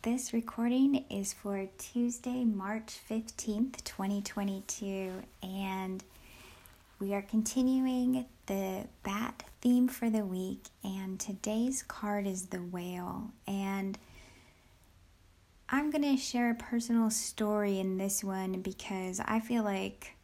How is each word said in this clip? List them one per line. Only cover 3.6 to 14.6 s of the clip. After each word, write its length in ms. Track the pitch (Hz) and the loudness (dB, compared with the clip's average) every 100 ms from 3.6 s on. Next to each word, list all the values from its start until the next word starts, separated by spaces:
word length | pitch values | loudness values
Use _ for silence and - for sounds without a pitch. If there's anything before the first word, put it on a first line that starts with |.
| 262 - | 0 -2
twenty 400 | - - 196 202 | -12 -4 -2 0
twenty-two, 1000 | 202 - 202 196 - - 202 190 190 185 - - | -2 -2 -2 -2 -6 -6 -4 -4 -4 -6 -12 -12
and 640 | 190 190 196 190 190 190 - - - - - - - - - - | -8 -4 -2 -2 -4 -6 -10 -20 -20 -20 -20 -20 -20 -20 -20 -6
we 120 | 196 | -2
are 100 | 202 | -2
continuing 1040 | 202 220 220 254 254 262 262 254 247 254 247 - - | 0 0 2 2 4 4 4 2 4 2 -2 -12 -4
the 400 | 196 190 190 - - | -2 -2 -4 -8 -8
bat 400 | - 202 233 - - - | -4 -2 -4 -6 -18 0
theme 280 | 247 247 254 | 6 6 6
for 200 | 262 233 | 4 2
the 160 | 214 | 2
week, 420 | 202 185 185 196 - - | 0 -2 -4 -6 -10 -10
and 340 | 202 190 190 190 | -8 -6 -6 -6
today's 640 | - 190 - 220 247 262 | -6 -6 -2 0 0 0
card 460 | - - 208 208 196 | -6 -6 -2 0 0
is 180 | 185 185 | -4 -6
the 120 | 185 | -6
whale, 720 | 175 180 175 180 180 - - - - | -6 -6 -6 -6 -6 -6 -8 -10 -4
and 500 | 196 196 196 196 190 - - - - - - | -2 0 -2 -2 -6 -12 -20 -20 -20 -20 -20